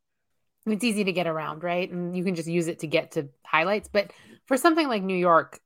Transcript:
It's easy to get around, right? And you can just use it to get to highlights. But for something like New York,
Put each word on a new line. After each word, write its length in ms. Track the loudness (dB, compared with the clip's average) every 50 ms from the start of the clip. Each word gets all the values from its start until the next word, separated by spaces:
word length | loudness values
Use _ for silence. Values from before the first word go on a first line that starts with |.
| _ _ _ _ _ _ _ _ _ _ _ _ -4
It's 160 | -4 -2 0
easy 220 | 0 0 0 0 0
to 80 | 0
get 140 | 0 -2 -2
around, 360 | -2 -4 -4 -6 -8 -8 -6
right? 280 | -4 -4 -2 -2 -4 -4
And 260 | -6 -6 -6 -4 -4
you 80 | -4 -2
can 100 | -2 -2
just 140 | -4 -4 -2
use 200 | -2 0 0 -2
it 100 | -4 -6
to 80 | -4
get 260 | 0 0 0 0 -2
to 160 | -4 -6 -6 -6 -10 _ _
highlights. 460 | -2 0 2 2 2 0 -2 -4 -2
But 220 | -2 -2 -2 -2 -6 -20 -20 -20 -20 -12 _
for 100 | -2 0
something 320 | 4 4 4 4 4 2 0
like 140 | 0 -2
New 120 | 0 0 0
York, 460 | 2 4 6 6 6 4 2 -6 -20 _